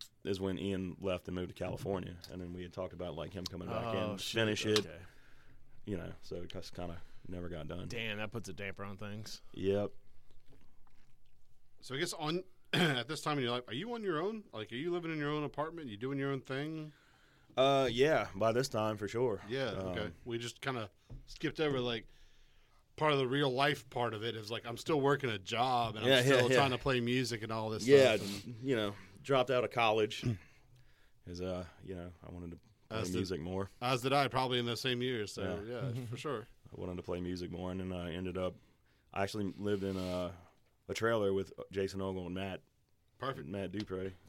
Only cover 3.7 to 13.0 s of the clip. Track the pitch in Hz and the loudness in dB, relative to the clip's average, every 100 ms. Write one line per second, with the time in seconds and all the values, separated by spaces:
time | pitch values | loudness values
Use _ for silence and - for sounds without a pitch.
3.7 | 110 117 110 107 98 - 113 110 104 110 | -4 -2 -2 -2 -4 -2 2 2 2 4
4.7 | 107 90 82 95 - - - - - - | 2 2 -10 -16 -18 -18 -18 -16 -16 -14
5.7 | - - 92 87 90 - 87 87 95 - | -10 -6 -4 -4 -10 -8 -8 -8 -8 -8
6.7 | - 87 85 - - - 90 85 85 76 | -8 -6 -8 -10 -10 -8 -8 -6 -6 -6
7.7 | 87 92 120 113 104 107 117 95 87 98 | -6 -6 -4 -4 -4 -4 -6 -8 -8 -8
8.7 | 95 98 95 104 104 107 - - 113 95 | -6 -8 -8 -8 -8 -10 -12 -10 -2 2
9.7 | 101 104 - - - - - - - - | 2 2 -6 -10 -12 -10 -12 -12 -12 -14
10.7 | - - - - - - - - - - | -12 -12 -12 -14 -14 -14 -14 -14 -16 -16
11.7 | - - 135 170 170 151 175 - - - | -14 -6 -4 -2 -2 -2 -2 -4 -14 0
12.7 | 147 170 127 | 4 4 4